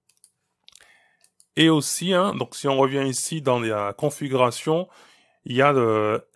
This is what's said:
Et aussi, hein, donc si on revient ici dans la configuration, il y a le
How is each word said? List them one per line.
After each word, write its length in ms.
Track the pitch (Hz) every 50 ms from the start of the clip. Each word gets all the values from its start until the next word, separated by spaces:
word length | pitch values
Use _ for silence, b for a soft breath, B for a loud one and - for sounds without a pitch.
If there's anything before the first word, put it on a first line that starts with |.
| _ _ _ _ _ - _ _ _ _ _ _ _ - _ b b b b b b b b b b b b _ _ _ -
Et 140 | 156 156 160
aussi, 440 | 160 147 131 - - - 165 180 190
hein, 200 | 180 190 202 -
donc 220 | - - - -
si 120 | - - 139
on 100 | 139 131
revient 300 | 135 131 135 139 135 135
ici 340 | 127 - - - 165 160
dans 180 | 139 135 127 120
la 340 | 117 113 107 104 101 101 101
configuration, 960 | - 151 147 - - 143 135 131 127 127 120 117 - - 156 160 170 185 - b b b b b b b b b b b
il 100 | - 120
y 60 | 123
a 100 | 135 147
le 560 | 143 131 120 113 110 107 107 107 110 113 - _ -